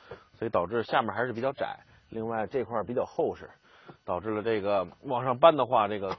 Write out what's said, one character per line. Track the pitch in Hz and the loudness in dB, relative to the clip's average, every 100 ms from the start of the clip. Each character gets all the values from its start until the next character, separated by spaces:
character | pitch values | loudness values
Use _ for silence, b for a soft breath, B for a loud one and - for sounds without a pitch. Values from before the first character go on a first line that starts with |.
| B B B - | B B B -8
所 | 113 | -2
以 | |
导 | 95 87 | 0 0
致 | 117 | -2
下 | 107 147 | 0 0
面 | 113 | 0
还 | 101 | -2
是 | 127 | -4
比 | 110 | -2
较 | 131 | -4
窄。 | 135 52 - - b b | -4 -6 -8 -18 b b
另 | 113 113 | -8 -4
外 | 113 107 | -4 -2
这 | 139 | -4
块 | 110 117 | -2 -4
儿 | |
比 | 101 | -2
较 | 123 | -2
厚 | 90 - 139 | -2 -2 -2
实， | 87 - - B B B B | -4 -14 -20 B B B B
导 | - 90 | -6 -4
致 | 107 | -2
了 | 107 | -2
这 | 107 110 | 0 0
个 | 98 101 90 - | 2 0 0 -8
往 | 143 127 | -6 -2
上 | 131 123 | -2 6
搬 | 165 151 | 8 8
的 | 120 | 4
话， | 123 101 | 4 4
这 | 104 | 0
个 | 95 | -4